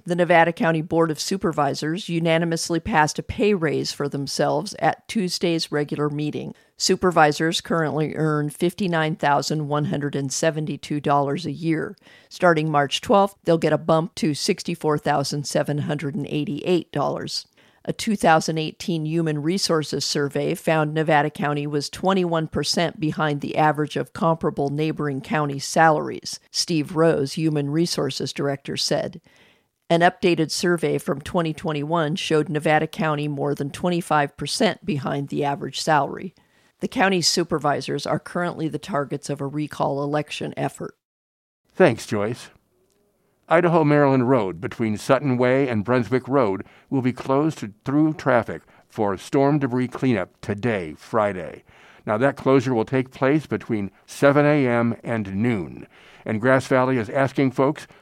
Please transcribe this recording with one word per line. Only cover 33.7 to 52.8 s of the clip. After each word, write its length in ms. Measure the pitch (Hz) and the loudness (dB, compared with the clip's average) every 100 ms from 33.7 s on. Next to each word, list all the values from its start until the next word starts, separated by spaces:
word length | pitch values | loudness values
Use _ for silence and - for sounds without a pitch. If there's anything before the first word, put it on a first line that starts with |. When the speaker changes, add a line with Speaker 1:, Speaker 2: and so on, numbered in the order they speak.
| - 180 170 - 156 143 - | -4 -2 -2 0 0 0 -4
Speaker 1:
percent 480 | 143 - 226 - | -6 0 0 0
behind 440 | - 147 147 147 139 | -4 -4 -4 -6 -4
the 140 | 147 143 | -4 -2
average 340 | 143 143 - | -4 -6 -6
salary. 540 | - 151 139 - 185 _ _ _ _ - | 0 2 2 -6 -12 _ _ _ _ -10
The 80 | - | -6
county's 400 | - 190 185 151 | 0 2 2 2
supervisors 800 | - 170 160 147 135 135 143 - | 0 0 0 0 -2 -2 -6 -2
are 100 | 156 | -4
currently 500 | - 180 175 - 160 | -4 -4 -4 -4 -6
the 120 | 147 | -6
targets 500 | - 165 139 143 - | -6 -4 -4 -6 -6
of 120 | 143 | -6
a 40 | 139 | -6
recall 580 | 147 151 - 151 139 | -6 -6 -2 -2 -2
election 520 | 147 151 147 - - - | -2 -2 -4 -8 -8 -4
effort. 400 | 143 - - - _ _ _ _ _ _ _ | -6 -6 -14 -14 _ _ _ _ _ _ _
Speaker 2:
Thanks, 360 | - 180 113 - | 4 4 4 -2
Joyce. 420 | 107 104 127 - _ _ _ _ _ _ _ _ _ - | -2 -2 -4 -10 _ _ _ _ _ _ _ _ _ 2
Idaho-Maryland 800 | 165 175 170 151 147 143 135 120 | 4 4 4 4 6 6 4 4
Road 320 | 135 98 82 | 2 2 -4
between 380 | 113 - 113 104 | -8 -4 -2 -2
Sutton 400 | - 135 143 123 | 2 2 2 2
Way 300 | 123 131 139 | 4 4 2
and 180 | 110 101 | 0 2
Brunswick 420 | 127 104 127 123 | 0 2 -2 2
Road 380 | 139 110 95 - - - | 2 2 0 -6 -16 -6
will 140 | 135 | -2
be 100 | 127 | -2
closed 460 | 117 - 135 156 151 | -2 0 0 0 -2
to 120 | 110 98 - | -10 -10 -2
through 300 | 143 156 151 | 2 2 2
traffic 480 | 147 123 104 82 _ _ _ | 2 2 0 -8 _ _ _
for 260 | - 104 92 | -2 -2 -2
storm 420 | - 147 139 147 | -2 2 4 2
debris 280 | 135 123 127 | 0 -2 -2
cleanup 540 | - 135 110 90 _ | -2 0 0 -2 _
today, 540 | - 101 120 107 82 76 | -8 -4 -2 -2 -4 -10
Friday. 680 | - 113 104 92 78 - _ - - - - | -4 0 0 -2 -8 -12 _ -20 -20 -12 -2
Now, 100 | 113 | 2
that 200 | 139 135 | 2 2
closure 360 | 135 135 131 | 4 4 4
will 120 | 120 | 0